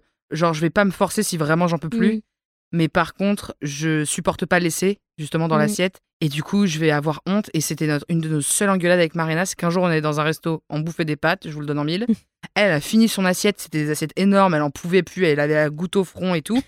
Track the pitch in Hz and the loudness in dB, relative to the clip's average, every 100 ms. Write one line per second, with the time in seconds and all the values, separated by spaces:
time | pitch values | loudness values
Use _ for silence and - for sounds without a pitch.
0 | _ _ - 156 170 156 165 208 202 - | _ _ -8 -2 0 2 0 2 0 0
1 | 190 - 208 170 147 165 175 165 160 226 | -2 -2 -4 -2 0 2 2 0 -4 0
2 | 226 220 - _ _ _ - 170 160 - | 2 0 -6 _ _ _ -6 0 0 2
3 | 165 - 196 202 - - 147 139 160 156 | -2 -2 -2 -2 -6 -10 -8 -4 -2 0
4 | 151 - 180 160 175 180 175 - 185 202 | -2 -2 -2 -2 0 2 2 0 -2 -2
5 | _ - 147 165 160 156 151 202 185 - | _ -12 -4 -2 2 2 2 2 -2 -4
6 | _ - 160 143 - 202 202 156 160 147 | _ -4 -4 -2 -2 2 2 2 2 2
7 | 151 147 - 202 208 160 - 151 156 147 | 0 -4 -2 -2 -2 -4 -4 -2 -2 -2
8 | - 170 156 156 139 - 202 190 175 180 | -2 -2 0 -2 -2 0 2 2 2 2
9 | 165 165 160 160 185 - 170 175 180 160 | 2 0 -2 -2 -2 -2 -2 0 2 2
10 | 151 151 151 156 170 160 - 147 160 160 | 0 0 -2 -2 -4 -6 -6 -6 -6 -4
11 | 165 147 156 190 165 151 147 147 147 175 | -4 -2 -2 -2 -6 -10 -6 -4 -2 -4
12 | 233 220 _ _ - - 208 151 - 220 | -2 -2 _ _ -6 0 2 2 2 4
13 | 226 - 185 180 208 202 - 156 151 151 | 4 2 0 2 0 -2 -4 -4 -2 -2
14 | 156 - 196 196 190 156 147 - 175 190 | -4 0 4 4 4 2 -2 -4 0 0
15 | - - 180 147 147 151 151 151 180 196 | 0 0 2 2 2 2 2 0 -2 -2
16 | 180 - 185 175 - 233 | -2 -2 -2 -2 0 -2